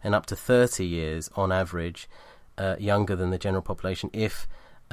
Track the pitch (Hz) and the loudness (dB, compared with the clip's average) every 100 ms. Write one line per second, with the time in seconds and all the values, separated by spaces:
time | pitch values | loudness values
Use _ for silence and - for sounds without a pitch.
0 | 104 104 - - - 123 123 - 90 82 | 0 0 0 -4 4 6 6 2 -2 -2
1 | 78 80 - - 95 92 85 87 85 - | -2 -4 -6 -2 2 2 0 -2 -4 -6
2 | - - - - - - 95 90 101 101 | -16 -20 -20 -20 -16 -4 -2 0 2 4
3 | 101 92 92 90 98 95 92 90 95 92 | 4 0 0 0 0 -2 -2 -4 -4 -4
4 | 98 110 107 - - - - - - | -4 -2 -2 0 -4 -6 -14 -18 -2